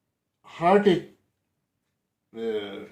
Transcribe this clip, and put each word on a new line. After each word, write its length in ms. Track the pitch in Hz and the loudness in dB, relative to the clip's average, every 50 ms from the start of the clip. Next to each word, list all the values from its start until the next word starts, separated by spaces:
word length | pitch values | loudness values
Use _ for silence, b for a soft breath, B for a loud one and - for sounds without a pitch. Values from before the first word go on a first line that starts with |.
| _ _ _ _ _ _ _ _ _ | _ _ _ _ _ _ _ _ _
হার্টের, 680 | - - - 165 175 196 202 202 208 170 - - - _ _ _ _ _ _ _ _ _ _ _ _ _ _ _ _ _ _ _ _ _ _ _ _ - | -20 -8 -2 2 4 4 4 4 4 2 0 -2 -12 _ _ _ _ _ _ _ _ _ _ _ _ _ _ _ _ _ _ _ _ _ _ _ _ -14
আহ, 500 | 113 226 226 214 - 202 202 98 101 - - | -10 -6 -6 -6 -6 -6 -8 -12 -14 -16 -14